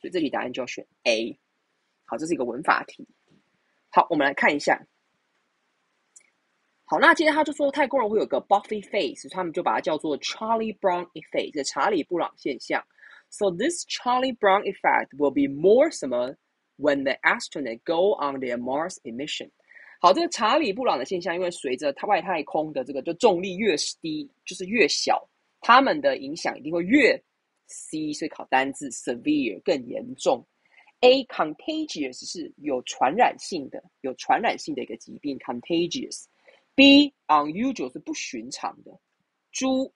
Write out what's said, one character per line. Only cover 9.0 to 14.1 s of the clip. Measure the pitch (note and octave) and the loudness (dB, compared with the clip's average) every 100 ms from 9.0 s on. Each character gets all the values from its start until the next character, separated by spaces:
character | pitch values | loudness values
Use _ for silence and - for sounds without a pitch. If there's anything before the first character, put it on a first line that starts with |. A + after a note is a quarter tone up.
| E3 - C#3 | -2 -6 -10
他 | F#3 | -6
们 | F3+ | -4
就 | D#3+ | -2
把 | D#3+ | -2
它 | A2+ | -2
叫 | F3 D3+ | -2 -4
做 | D#3 C#3 | -2 -4
Charlie | - - A3 A3+ A3 G3+ | -6 -8 -2 -2 -2 -2
Brown | G3 F3 F3 | -2 -2 -4
effect， | D#3+ - - - | -14 -8 -6 -4
这 | D3+ | -6
查 | C#3 D3 D#3 | -6 -2 0
理 | F#3+ | 0
布 | - F3 | -2 -4
朗 | C#3+ - | -4 -6
现 | D#3+ B2 | -8 -8
象。 | - C#3 - _ - - _ | -4 -4 -4 _ -20 -20 _
So | - G3+ | -2 -2
this | E3+ C4+ E4+ - | 0 -2 -4 -8
Charlie | - B3 | -6 -2